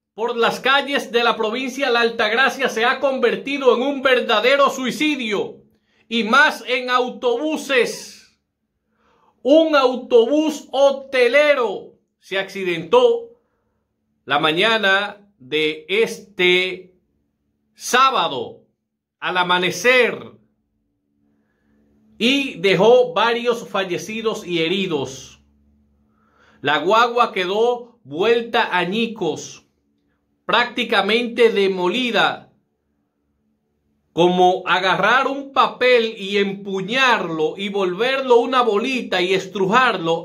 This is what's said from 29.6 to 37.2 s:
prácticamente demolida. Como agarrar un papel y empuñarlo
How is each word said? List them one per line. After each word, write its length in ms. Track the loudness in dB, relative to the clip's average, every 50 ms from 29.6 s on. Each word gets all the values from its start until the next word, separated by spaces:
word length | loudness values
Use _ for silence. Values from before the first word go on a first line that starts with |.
| _ _ _ _ _ _ _ _ _ _ _ _ _ _ _ _ _
prácticamente 1040 | -2 0 0 0 0 -2 -6 -4 -2 0 0 0 2 0 0 0 -2 0 2 4 4
demolida. 1040 | 4 2 0 0 0 0 -2 -2 0 0 -2 -2 0 0 0 0 -2 -4 -12 _ _ _ _ _ _ _ _ _ _ _ _ _ _ _ _ _ _ _ _ _ _ _ _ _ _ _ _ _ _ _ _ _ -2
Como 500 | 2 2 2 4 4 2 2 2 0 -2
agarrar 600 | -2 -2 0 0 0 0 2 2 2 2 2 2
un 260 | 0 -4 -6 -10 -6 0
papel 600 | 0 0 0 0 0 2 4 4 4 2 0 -4
y 220 | -8 -8 -4 -2 -2
empuñarlo 1160 | -2 -2 -4 -8 -8 -8 -6 -6 -6 -4 -2 0 2 2 2 2